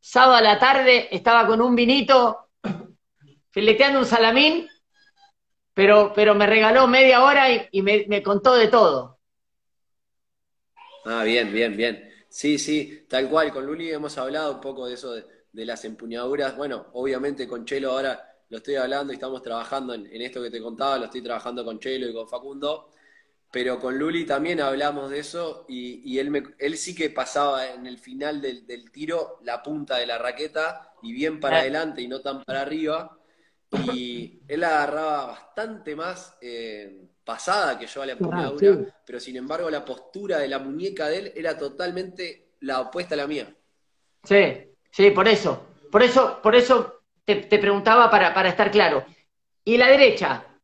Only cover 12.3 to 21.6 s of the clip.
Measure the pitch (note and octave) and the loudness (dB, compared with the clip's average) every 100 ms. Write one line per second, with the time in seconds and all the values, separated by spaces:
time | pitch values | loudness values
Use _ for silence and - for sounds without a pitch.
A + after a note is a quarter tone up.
12.3 | - D3 D3 - D3+ C3+ - _ B2+ C3+ | -8 -4 -2 -2 -4 -6 -14 _ -4 -2
13.3 | D#3 D3+ C#3 C3+ D#3 E3 D3+ D3 C#3 C3 | 0 -2 -4 -10 -10 -8 -8 -10 -10 -8
14.3 | D3+ D3+ C3+ C3+ C3+ B2+ B2 C3 A#2 - | -6 -6 -8 -12 -12 -12 -12 -14 -14 -16
15.3 | _ _ G#2+ A2+ A2+ A2 A2 A#2 A#2 B2 | _ _ -16 -12 -12 -12 -16 -14 -10 -6
16.3 | C#3+ C3+ B2+ C#3+ B2+ - B2 C3+ B2+ C#3 | -4 -6 -6 -10 -10 -12 -10 -6 -4 -6
17.3 | C#3 B2 A#2+ A2+ C#3 C3+ C3 C3+ B2 - | -8 -10 -12 -8 -6 -4 -4 -6 -8 -14
18.3 | _ _ A2+ B2+ C#3 B2+ C#3 C#3 B2 C3 | _ _ -18 -8 -6 -4 -4 -8 -10 -10
19.3 | C3 B2+ A2+ A#2 C3+ B2+ A#2 G2+ A2 B2+ | -12 -10 -10 -8 -10 -8 -12 -12 -12 -10
20.3 | B2+ A#2+ A#2 A2+ A2+ C3+ C3+ A2+ B2+ A#2 | -10 -10 -10 -12 -6 -4 -4 -8 -12 -10
21.3 | A#2 A#2+ B2 | -8 -8 -10